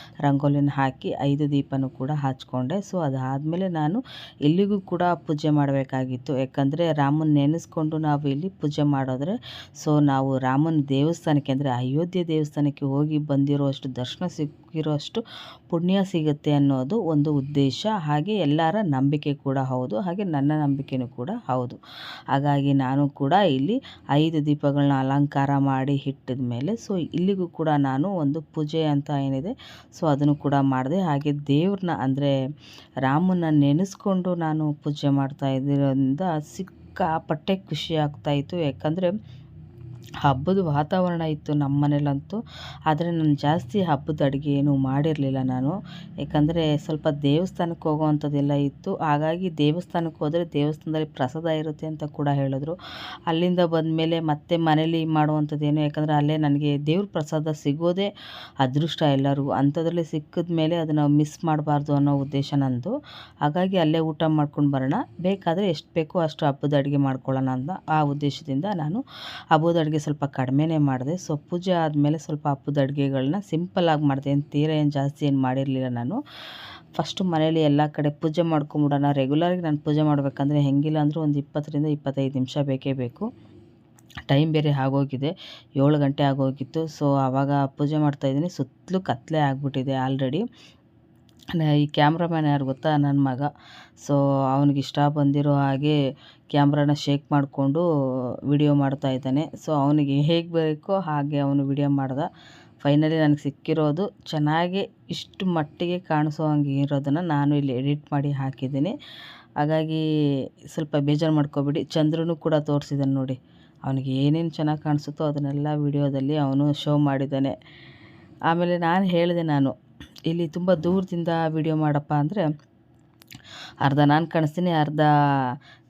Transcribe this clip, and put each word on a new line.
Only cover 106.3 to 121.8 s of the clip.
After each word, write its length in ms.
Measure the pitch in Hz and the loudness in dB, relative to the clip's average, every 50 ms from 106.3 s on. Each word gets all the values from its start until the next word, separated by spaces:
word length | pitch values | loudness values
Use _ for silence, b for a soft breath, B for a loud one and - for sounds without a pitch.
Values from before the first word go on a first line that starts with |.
| 151 165 156 | -2 -2 0
ಹಂಗೆ 320 | 156 151 147 143 139 135 139 | 0 2 2 2 0 0 0
ಇರೋದನ್ನು 420 | 143 139 143 139 139 143 143 165 | 0 0 0 -2 0 0 -2 0
ನಾನು 340 | 180 170 147 143 143 147 147 | 0 0 0 2 2 2 2
ಇಲ್ಲಿ 180 | 143 143 135 120 | 2 0 0 -2
ಎಡಿಟ್ 380 | 127 135 143 147 147 - - | 0 0 -2 -2 -2 -4 -4
ಮಾಡಿ 200 | 151 143 139 143 | -2 -2 -2 -2
ಹಾಕಿದ್ದೀನಿ. 680 | 139 135 135 135 135 - 135 131 147 135 151 190 262 294 B B B B B B B B B B B | -2 -4 -4 -6 -6 -6 -6 -4 -2 -2 -2 -2 -4 -6 B B B B B B B B B B B
ಹಾಗಾಗಿ 920 | - 147 151 156 160 160 160 160 160 156 156 151 151 147 143 139 135 - - - _ - | -2 0 0 0 0 0 -2 -2 -2 0 0 2 2 2 2 0 -2 -4 -6 -10 _ -20
ಸ್ವಲ್ಪ 280 | 143 - 165 160 151 - | -10 -8 -6 -4 -2 -2
ಬೇಜಾರು 380 | 147 143 147 147 147 160 156 156 | 0 2 2 2 2 2 2 2
ಮಾಡ್ಕೊಬೇಡಿ. 500 | 151 143 143 - 143 139 143 147 - - | 2 2 0 -2 -2 0 0 0 -2 -2
ಚಂದ್ರನೂ 520 | - - 160 151 151 165 165 165 170 165 | -2 0 2 2 2 2 0 0 -2 -2
ಕೂಡ 200 | 156 - 160 160 | -2 0 0 0
ತೋರಿಸಿದ್ದಾನೆ 560 | 147 151 151 147 143 - - 147 139 139 135 | 0 2 0 -2 -2 -2 -2 -2 -2 0 0
ನೋಡಿ, 280 | 135 135 131 131 127 - - B B B B B B B - | 0 0 -2 -4 -6 -8 -12 B B B B B B B -6
ಅವನಿಗೆ 280 | 135 135 135 131 135 | -4 -4 -4 -2 -2
ಏನೇನು 380 | 131 131 139 147 156 165 170 165 | 0 0 2 2 2 0 -2 -4
ಚೆನ್ನಾಗಿ 340 | 156 - 156 151 151 151 - | -4 -2 -2 -2 -2 -2 -2
ಕಾಣಿಸುತ್ತೋ 400 | 151 147 147 - 156 147 - 156 | -2 -2 -2 -2 -6 -6 -4 -2
ಅದನ್ನೆಲ್ಲ 440 | 147 143 143 143 139 143 143 147 151 151 | -2 -2 -2 -2 -2 -2 -2 -2 -2 -2
ವಿಡಿಯೋದಲ್ಲಿ 600 | 147 147 143 143 143 143 139 139 135 135 139 151 | 0 0 0 0 0 0 0 0 0 0 0 0
ಅವನು 360 | 151 139 135 135 139 147 147 143 | 0 0 2 2 2 2 2 0
ಶೋ 240 | - - 151 147 | 0 0 0 2
ಮಾಡಿದ್ದಾನೆ. 600 | 147 147 139 139 135 139 139 139 135 135 135 - - B B B B B B B B B B B B B B B B | 2 2 2 2 0 -2 -2 0 0 0 -2 -4 -6 B B B B B B B B B B B B B B B B
ಆಮೇಲೆ 360 | - 160 165 170 175 175 175 | 0 0 2 2 2 0 0
ನಾನು 280 | 175 175 165 175 190 196 | 0 2 2 2 2 2
ಹೇಳಿದೆ, 380 | 180 175 170 170 175 175 170 165 | 2 2 2 2 2 2 0 0
ನಾನು 340 | 156 147 139 139 135 - - _ - - - - - - - - | 2 2 2 2 2 0 -4 _ -20 -20 -20 -20 -20 -12 -6 -4
ಇಲ್ಲಿ 220 | 156 165 170 170 | -2 -2 -2 -2
ತುಂಬ 260 | 156 - 175 180 190 180 | -4 -4 -2 0 2 2
ದೂರದಿಂದ 540 | 156 160 175 185 196 185 - 175 170 165 170 165 165 160 160 | 2 2 2 0 0 0 -2 -4 -4 -2 0 0 0 0 0
ವಿಡಿಯೋ 260 | 156 160 151 160 156 | 0 0 0 0 0
ಮಾಡಪ್ಪ 380 | 156 | 2